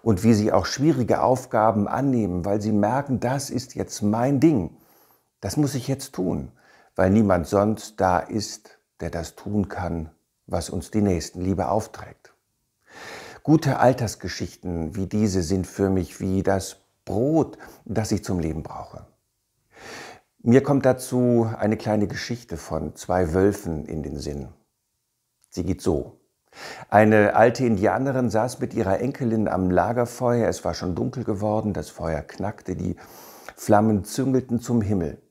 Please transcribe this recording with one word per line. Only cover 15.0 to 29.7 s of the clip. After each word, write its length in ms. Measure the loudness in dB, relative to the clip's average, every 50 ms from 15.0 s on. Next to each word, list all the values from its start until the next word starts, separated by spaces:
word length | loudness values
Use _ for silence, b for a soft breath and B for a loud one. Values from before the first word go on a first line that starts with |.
| -6
diese 360 | -2 0 0 2 2 2 0
sind 240 | 0 0 0 -2 -2
für 240 | -4 -2 0 2 2
mich 300 | 2 0 0 -4 -8 -6
wie 240 | -4 -2 0 0 2
das 320 | 2 0 0 -2 -6 -14 _ _ _ _ _ _
Brot, 540 | -4 -2 0 0 2 2 2 0 0 -4 B B B B B B
das 280 | -4 -4 -4 0 0
ich 100 | -2 -2
zum 160 | -2 -4 -4 -2
Leben 240 | -2 -2 -4 -6
brauche. 440 | -8 -10 -12 -14 -14 -16 -18 -20 -20 _ _ _ _ _ _ _ _ _ _ _ _ B B B B B B B B B B B B _ _ _
Mir 200 | 2 6 6 6
kommt 240 | 6 4 0 2 4
dazu 640 | 2 2 0 -4 -4 -2 0 2 4 4 4 2 2 -2 -2
eine 180 | 0 0 0
kleine 300 | -2 0 0 0 0 0
Geschichte 500 | -2 -2 -8 -6 -8 -8 -8 -8 _ -12
von 380 | -12 -8 -6 -6 -6 -6 -6 -10
zwei 400 | -12 -4 -2 0 0 2 2 4
Wölfen 500 | 4 4 4 4 0 -6 -6 -6 -6 -6
in 180 | -8 -8 -8 -6
den 140 | -8 -8 -8
Sinn. 300 | -8 -8 -8 -8 -10 -12 -16 _ _ _ _ _ _ _ _ _ _ _ _ _ _ _ _ _ _ _
Sie 140 | -8 -6 -4
geht 160 | -4 -4 -2
so. 400 | 0 0 0 0 -2 -8 -14 _ _ _ _ _ _ B B B B B B B B B
Eine 460 | 6 6 8 8 8 6 6 6 6
alte 300 | 6 6 6 6 2 0
Indianerin 680 | 0 2 2 2 2 2 0 -2 -2 0 0 -2 0
saß 300 | 0 0 0 0 -4 -6
mit 140 | -8 -6 -2
ihrer 260 | -2 0 0 0 0
Enkelin 480 | -2 -4 -4 -4 -2 0 0 0 0 0
am 220 | 0 0 0 2